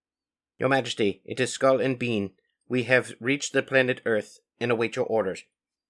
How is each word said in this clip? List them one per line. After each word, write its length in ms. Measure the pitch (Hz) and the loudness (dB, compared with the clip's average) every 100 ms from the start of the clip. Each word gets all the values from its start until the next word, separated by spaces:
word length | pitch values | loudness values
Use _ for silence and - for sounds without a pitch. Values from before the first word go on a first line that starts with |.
| _ _ _ _ _ - | _ _ _ _ _ -4
"Your 100 | 127 | 0
Majesty, 520 | 135 120 - 104 - - | 0 0 0 0 0 -6
it 140 | 110 | -4
is 120 | 123 | -4
Skull 300 | - 135 131 | 2 2 4
and 160 | 131 123 | 2 -2
Bean. 380 | 120 107 98 - _ _ - | -2 -2 -2 -8 _ _ -4
We 160 | 123 | -2
have 320 | 117 127 117 - | 2 2 2 -4
reached 320 | 127 143 - | -4 -4 -2
the 120 | 135 | -2
planet 380 | - 135 127 127 117 | 2 2 2 0 0
Earth 340 | 107 - - _ - | 0 -2 -12 _ -4
and 120 | 120 | -2
await 240 | 113 113 127 | 0 0 -2
your 100 | - | -2
orders." 380 | 110 95 90 - _ _ _ | 0 -2 -4 -12 _ _ _